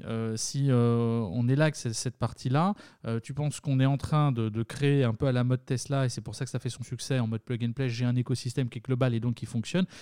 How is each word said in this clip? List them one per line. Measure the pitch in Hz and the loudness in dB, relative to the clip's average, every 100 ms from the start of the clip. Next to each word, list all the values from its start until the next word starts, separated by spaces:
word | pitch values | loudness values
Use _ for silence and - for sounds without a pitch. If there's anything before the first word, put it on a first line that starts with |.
euh, | 110 113 113 110 | -6 -4 -2 -4
si, | - 139 139 | -4 0 4
euh, | 123 120 117 117 117 104 | 4 4 4 2 0 0
on | 113 120 | 0 2
élague | 139 156 - | 4 2 0
cette, | 120 | -6
cette | 113 123 - | -4 -6 -4
partie-là, | 120 - 127 139 185 208 - _ 117 | -6 -4 0 2 2 0 -8 _ -4
euh, | 113 | -4
tu | - | -4
penses | 139 147 - | -4 -4 -2
qu'on | - 131 | 0 2
est | 135 | 2
en | 139 | 2
train | - 151 147 | 0 2 2
de, | 120 110 | 2 0
de | 107 | -2
créer | 113 123 143 143 120 | -4 0 2 4 2
un | |
peu | 110 | 2
à | 139 | 0
la | 123 | 2
mode | 123 127 | 2 0
Tesla, | - 127 - 139 127 | -2 -4 -2 0 0
et | |
c'est | 113 | -2
pour | 107 | -8
ça | 107 131 | -8 -6
que | |
ça | 123 | -4
fait | 127 | -6
son | - | -8
succès | - 123 - 131 | -10 -8 -2 0
en | 113 | 0
mode | 113 | -2
plug | - 120 | -4 -2
and | 117 | -2
play, | 117 131 | -2 -2
j'ai | 117 123 | 0 0
un | 123 | 2
écosystème | 120 123 127 143 123 | 0 -2 -2 -2 -4
qui | 117 | -4
est | |
global | - 123 131 | -2 0 2
et | 113 | 2
donc | 120 117 | 0 -2
qui | 113 | -4
fonctionne, | 117 - 175 190 - | -4 0 0 0 -4